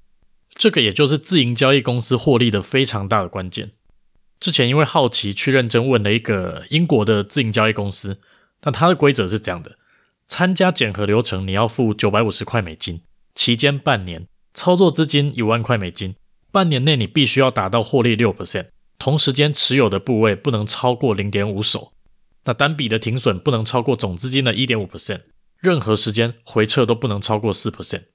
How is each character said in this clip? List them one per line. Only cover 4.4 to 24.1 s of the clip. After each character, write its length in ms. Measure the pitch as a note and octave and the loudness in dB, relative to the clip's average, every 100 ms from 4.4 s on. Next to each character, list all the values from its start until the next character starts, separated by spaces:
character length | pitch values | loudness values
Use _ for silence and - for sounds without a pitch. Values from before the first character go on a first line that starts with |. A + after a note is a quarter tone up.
| F3 | -2
前 180 | C#3 B2 | 2 4
因 80 | D3 | 2
为 80 | C#3+ | 2
好 240 | D#3 B2 | 2 2
奇 240 | - G2+ | 0 -4
去 180 | F#2+ C3+ | -2 2
认 160 | C3 A#2+ | 2 2
真 200 | A#2 C3 | 2 2
问 160 | A#2+ | 2
了 100 | G2+ | 2
一 60 | A2+ | 0
个 460 | - G2+ F2+ D#2+ - | 0 -2 -4 -10 -2
英 160 | D#3 F3 | 0 2
国 180 | A#2+ | 2
的 200 | G#2 G#2 | 2 0
自 180 | G2 D3 | 0 -2
营 100 | A2+ | 0
交 160 | G#2+ A2 | 2 2
易 60 | |
公 180 | G#2+ G2+ | 0 -4
司， 280 | - G2 F#2+ _ _ _ _ | -4 -6 -10 _ _ _ _
那 100 | D3+ | -4
它 160 | A#2 E3+ | 2 2
的 60 | |
规 180 | F3+ C#3+ | 4 2
则 160 | C3 F#2 | 2 0
是 120 | G#2 | -4
这 120 | G2+ | -4
样 120 | F2 | -8
的， 140 | - - _ _ _ _ - | -12 -20 _ _ _ _ -10
参 260 | - F3+ | -2 0
加 180 | F#3 F#3 | 2 2
检 220 | F3+ A2 | 2 -2
核 120 | F#2+ G2+ | 0 2
流 160 | A2 | 2
程 260 | A#2 F#2+ F#2+ | 0 -4 -2
你 60 | |
要 140 | G2 A2+ | 0 0
付 260 | - A2+ | 0 0
九 180 | G#2 G#2 | 0 0
百 100 | G#2 | 2
五 80 | A2 | 0
十 140 | - | -2
块 180 | G#2+ A#2 | -4 -4
美 140 | E2+ D#2+ | -4 -8
金， 260 | - E2+ - _ _ | -10 -10 -16 _ _
期 220 | - - A#2 | -2 0 2
间 220 | C#3+ C#3 | 0 0
半 260 | D3 G2 F2+ | 0 -2 -4
年， 220 | E2+ F2+ _ _ | -12 -14 _ _
操 220 | - F3+ F3+ | -4 0 4
作 160 | F3+ | 4
资 140 | E3 D3+ | 2 0
金 260 | C#3+ C#3+ A#2+ | 0 0 0
一 60 | |
万 220 | A2 A#2 | 0 0
块 140 | A2+ A2+ | 0 -2
美 120 | F2+ | -2
金， 260 | - F#2+ - _ _ _ | -8 -10 -10 _ _ _
半 160 | G3+ E3+ | 0 2
年 160 | C3 | 2
内 120 | D3 C#3 | 2 0
你 120 | G2 | 0
必 180 | D#3+ C3+ | 2 2
须 140 | C3+ | 4
要 100 | C3 | 2
达 160 | A2 F#2+ | 0 0
到 140 | A#2 | 0
获 200 | G#2+ C3+ | 0 2
利 140 | A#2 G#2+ | 2 2
六 180 | A2+ | 0
percent， 340 | F#2+ - F#2+ - _ _ - | -2 -6 -8 -8 _ _ -6
同 180 | C3 D3 | 0 0
时 160 | C#3+ | 2
间 200 | B2+ D3+ | 2 0
持 220 | D3 - D3 | 2 2 4
有 140 | A2 | 2
的 100 | G2 | 0
部 200 | C3 A2 | 0 2
位 160 | A2 F#2+ | 2 2
不 160 | C#3+ | -2
能 140 | A2 G#2 | -2 -2
超 280 | - B2 A#2+ | -2 -2 0
过 180 | B2 | 0
零 180 | G2+ G2+ | 0 -2
点 180 | G2+ G#2 | -2 -2
五 120 | G2 | -2
手， 300 | G#2 G2 - _ _ _ _ _ C3 | -4 -4 -8 _ _ _ _ _ -6
那 80 | |
单 220 | A#2 C#3+ D3+ | -2 -2 -2
笔 120 | A#2 | -2
的 100 | A2 | -2
停 200 | A#2+ A2+ | -2 -2
损 200 | A#2+ F#2 | -2 -2
不 120 | D3 | -2
能 120 | A#2 A2 | -2 -2
超 160 | B2 | -2
过 140 | C3+ A#2+ | 0 -2
总 200 | G2+ | -2